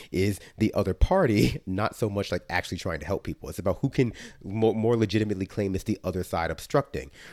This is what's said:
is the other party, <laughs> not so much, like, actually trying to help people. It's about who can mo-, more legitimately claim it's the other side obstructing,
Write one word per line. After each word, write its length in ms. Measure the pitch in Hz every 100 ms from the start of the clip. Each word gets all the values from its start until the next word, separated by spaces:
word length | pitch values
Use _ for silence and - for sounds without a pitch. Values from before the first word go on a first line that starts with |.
| -
is 260 | - 101 95 - -
the 140 | 107
other 200 | - 95
party, 680 | 90 - 190 143 104 - -
<laughs> 20 | -
not 280 | 95 107
so 160 | - 107
much, 220 | 101 101
like, 140 | 90 -
actually 280 | 90 - 90
trying 240 | 98 80
to 40 | -
help 200 | 98 -
people. 240 | 78 76
It's 100 | -
about 200 | 92 -
who 80 | 139
can 240 | - 120 - - -
mo-, 320 | 98 107 110
more 220 | 107 110 117
legitimately 500 | 107 110 107 95 95
claim 300 | - 98 92
it's 80 |
the 160 | - 104 92
other 180 | 90
side 280 | 87 90 82
obstructing, 600 | 80 - 143 - 73 65 - -